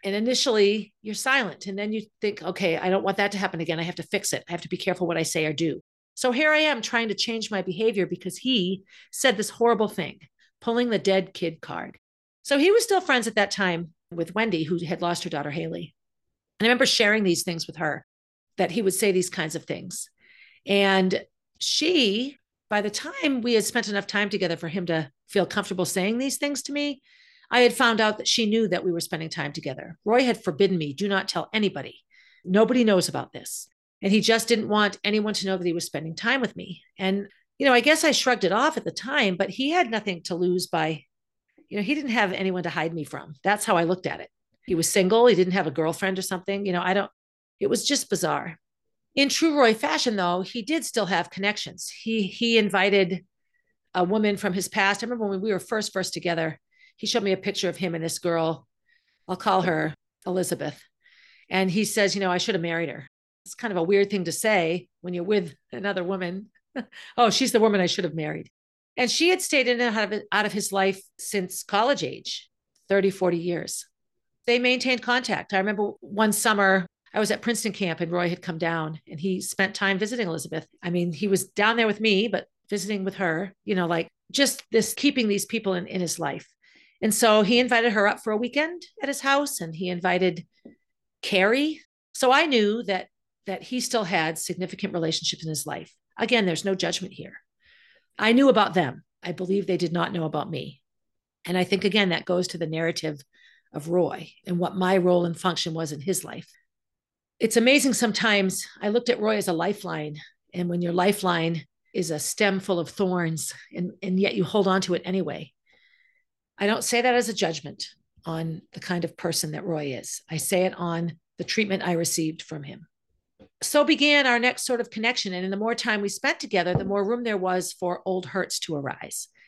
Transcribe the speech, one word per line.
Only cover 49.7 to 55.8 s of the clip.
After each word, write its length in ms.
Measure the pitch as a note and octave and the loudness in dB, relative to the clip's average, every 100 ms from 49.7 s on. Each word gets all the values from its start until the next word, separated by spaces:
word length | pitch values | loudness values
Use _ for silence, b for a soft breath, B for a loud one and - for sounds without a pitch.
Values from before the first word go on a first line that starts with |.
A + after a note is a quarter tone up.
fashion, 440 | A3 D4 D#4 B3 G#3 | 4 0 0 0 0
though, 260 | F3 F3+ | 0 0
he 180 | F#3+ A#3+ | -4 -8
did 240 | G#3+ D#4+ | -4 -4
still 220 | - A#3 F#3 | -2 -2 0
have 240 | F3+ E3+ | 0 -2
connections. 580 | F#3+ G3 G#3 - - - | -4 -4 -4 -6 -12 -14
He, 360 | - A3+ A3+ | -10 -4 -2
he 340 | F#3+ - A#3 A3+ | -2 -2 2 4
invited 640 | G#3 F#3+ G3 G3 F#3 F3+ - _ _ _ _ _ _ | 4 4 4 4 4 0 -10 _ _ _ _ _ _
a 100 | F#3 | -2
woman 320 | F3+ A3 G#3+ G3 | 0 2 0 0
from 160 | G3+ | -2
his 160 | F#3 F3 | -2 -4
past. 340 | A3 G3 G3+ | 2 2 2
I 40 | A#3 | -2
remember 220 | A#3+ G#3 | -4 -4
when 120 | F#3+ | -2
we 120 | A3 | -2
were 80 | F#3 | -2
first, 340 | - A3 | -2 -4